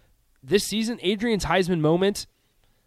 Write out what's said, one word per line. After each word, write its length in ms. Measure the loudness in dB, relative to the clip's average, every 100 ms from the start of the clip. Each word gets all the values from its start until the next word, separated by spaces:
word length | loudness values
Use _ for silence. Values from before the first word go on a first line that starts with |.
| _ _ _ _
This 220 | -2 0
season, 340 | 0 -4 -4 -4
Adrian's 420 | -2 -2 0 -2
Heisman 360 | 2 0 2 2
moment, 460 | 2 4 2 -2 -12 _ _ _ _ _